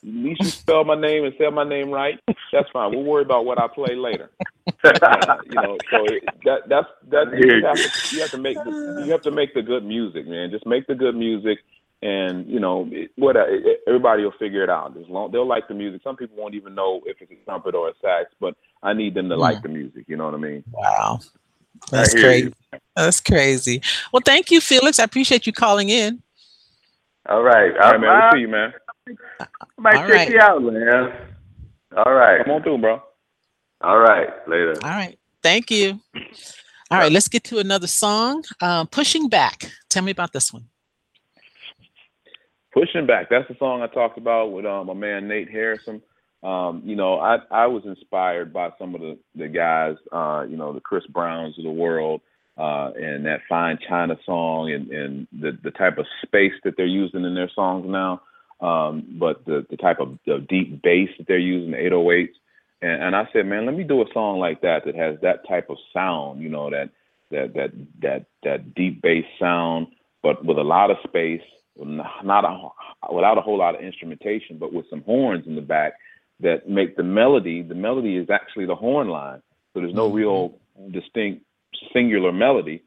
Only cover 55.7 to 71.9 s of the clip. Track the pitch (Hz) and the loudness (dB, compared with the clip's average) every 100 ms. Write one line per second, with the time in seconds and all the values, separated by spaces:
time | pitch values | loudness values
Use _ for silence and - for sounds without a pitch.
55.7 | - 92 - 90 - - 104 98 - 98 | 0 0 0 -10 -10 -2 2 2 0 -8
56.7 | 90 90 95 92 95 90 90 90 - 95 | -2 -2 0 -2 -4 -6 -4 -6 -2 -2
57.7 | 92 92 95 95 90 _ _ _ _ 90 | -2 -6 -4 -4 -6 _ _ _ _ -2
58.7 | 82 78 78 76 82 85 76 - 73 67 | 0 -2 -6 -12 -4 -2 -2 -4 -6 -6
59.7 | 76 92 85 69 65 - 71 71 95 87 | -4 -2 -2 -4 -8 -6 -6 -2 -4 -4
60.7 | 73 87 87 95 - 82 92 90 90 85 | -2 2 2 0 -6 -2 -2 0 -2 -4
61.7 | 65 90 90 85 87 87 _ _ _ _ | -4 0 2 2 2 0 _ _ _ _
62.7 | _ 87 80 90 95 113 117 98 101 113 | _ -6 -4 -2 -2 -2 -2 -2 -4 -4
63.7 | 156 165 135 110 117 107 95 87 78 90 | -6 -2 -2 0 -2 -4 -2 -4 -4 -2
64.7 | 80 73 82 80 76 90 - - 90 - | -2 -4 -6 -6 -2 -2 -2 -4 -6 -6
65.7 | 71 - 90 92 82 71 69 78 76 73 | -16 -10 -6 -4 -4 -8 -12 -10 -10 -8
66.7 | 71 69 _ _ _ _ 73 65 - 69 | -8 -10 _ _ _ _ -8 -6 -6 -8
67.7 | 60 71 _ 71 65 - _ 73 69 65 | -10 -20 _ -8 -8 -10 _ -6 -6 -8
68.7 | - 90 67 85 82 78 - 90 87 85 | -6 -6 -2 0 0 -2 -4 -2 -2 -2
69.7 | 82 82 _ _ _ - 71 76 76 73 | -4 -6 _ _ _ -2 -2 -2 -2 2
70.7 | 87 101 98 - 87 82 82 - _ _ | 2 2 0 -2 -4 -4 -6 -10 _ _
71.7 | _ 73 | _ -12